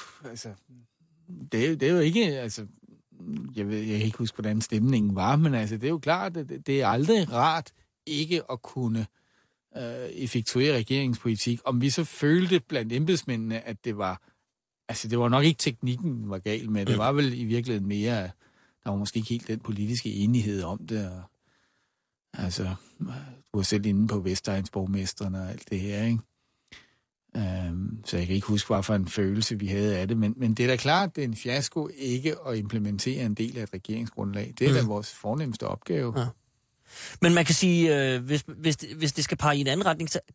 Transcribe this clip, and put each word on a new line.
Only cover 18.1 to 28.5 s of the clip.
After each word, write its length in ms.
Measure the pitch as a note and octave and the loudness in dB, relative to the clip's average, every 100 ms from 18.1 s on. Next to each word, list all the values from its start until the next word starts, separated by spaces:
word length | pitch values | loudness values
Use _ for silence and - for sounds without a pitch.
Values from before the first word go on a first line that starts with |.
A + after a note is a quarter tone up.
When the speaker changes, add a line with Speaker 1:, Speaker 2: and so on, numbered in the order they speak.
| A2+ F#2 - _ _ _ _ | -2 -4 -10 _ _ _ _
Speaker 1:
der 60 | G#2+ | -6
var 60 | G2 | -4
måske 220 | G2+ A2+ | -2 -4
ikke 120 | A2 | -2
helt 180 | A#2 - | -4 -4
den 120 | A2 | -6
politiske 540 | - G2+ G#2 A#2+ A2 | -4 -4 -2 -2 -4
enighed 500 | G2+ G#2 B2 G#2 G2 | 0 2 4 2 -2
om 240 | E2+ G2+ E2 | -4 -6 -6
det. 240 | A2 F#2 | -6 -6
Og, 100 | F#2 F2+ _ _ _ _ _ _ _ _ _ _ | -10 -14 _ _ _ _ _ _ _ _ _ _
altså, 420 | - F#2 - F#2 F#2 - - | -6 -4 -2 -2 -4 -10 -10
du 580 | - B2+ C#3 - _ G#2 | -10 -8 -14 -18 _ -2
var 40 | |
selv 220 | F#2 G#2+ G#2 | 0 2 2
inde 220 | G2 A2 | 2 2
på 120 | G#2 | 0
Vestegnsborgmestrene 1200 | F#2 F#2+ - G2 F#2+ G2+ F#2 G2 F#2 - G2 F#2 | -2 -2 -2 -2 -2 -4 -2 -2 -2 -4 -4 -4
og 80 | F2+ | -6
alt 200 | - - | -10 -6
det 100 | G2 | -4
her, 240 | G2+ G2+ | -2 -2
ikke? 160 | A#2 A2+ - _ _ _ _ - _ _ _ _ _ - | 0 0 -2 _ _ _ _ -20 _ _ _ _ _ -6
Øhm, 680 | F#2+ F#2 F2+ F2 F#2+ A2 - | -4 -4 -4 -4 -6 -8 -4
så 120 | F2+ | -2
jeg 100 | F2 | 0
kan 80 | G2 | 0
ikke 120 | |
huske, 260 | G2+ | 0